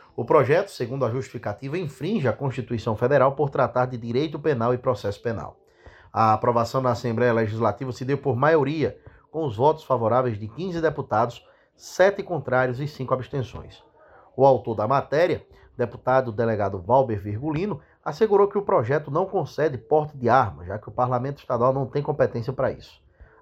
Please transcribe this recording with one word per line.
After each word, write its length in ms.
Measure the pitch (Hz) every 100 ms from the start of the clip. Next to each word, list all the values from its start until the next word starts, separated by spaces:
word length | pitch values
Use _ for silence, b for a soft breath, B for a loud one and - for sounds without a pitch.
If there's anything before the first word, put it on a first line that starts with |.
| b
o 100 | -
projeto, 440 | 113 160 120 165 196
segundo 360 | - 117 135
a 60 | 120
justificativa, 680 | 127 - 110 107 104 135 175
infringe 520 | 160 - 160 214 127
a 40 |
Constituição 640 | - 139 127 113 117 120 107
Federal 360 | 123 139 131
por 180 | 139 143
tratar 360 | 143 120 127 127
de 120 | 123
direito 400 | 117 120 160 151
penal 340 | 156 123 117
e 60 | 123
processo 420 | 131 113 101 -
penal. 380 | 117 101 71 - _ b b b b
A 220 | 104 110
aprovação 480 | 110 123 117 107 135
na 80 | 127
Assembleia 420 | 117 120 113 120
Legislativa 580 | 113 110 110 110 - 131
se 140 | 117
deu 140 | 127 139
por 180 | 139 120
maioria, 640 | 143 160 135 156 117 - b b b
com 160 | 160 147
os 100 | 104
votos 260 | 143 151
favoráveis 560 | - 123 110 120 127 104
de 80 | 107
quinze 320 | 120 185 170
deputados, 640 | 160 147 113 110 123 - b b b
sete 480 | _ - - 190 196
contrários 560 | - 160 - 127 127 123
e 60 | 147
cinco 280 | - 123
abstenções. 680 | 127 120 143 110 80 - - _ b b b b -
O 80 |
autor 300 | 135 123 117
da 120 | 104 107
matéria, 560 | 139 - 147 175 135 - b b
deputado 560 | - 120 - - 131 120
delegado 480 | 104 117 107 101 101
Valber 400 | 87 131 117 104
Virgulino, 600 | 104 104 151 151 208 147 b b
assegurou 420 | 156 147 220 202 202
que 120 | 202
o 40 |
projeto 480 | 202 185 110 151 151
não 140 | 151
concede 540 | 190 190 143 - 156 127
porte 400 | - 156 147 139
de 100 | 117
arma, 380 | 127 107 71 87
já 120 | 107
que 120 | -
o 20 |
Parlamento 460 | 107 123 123 135 139
Estadual 340 | - 120 127
não 140 | 135 123
tem 160 | 147
competência 500 | 147 143 123 117 113
para 180 | 131 120
isso. 300 | - - - _ b b b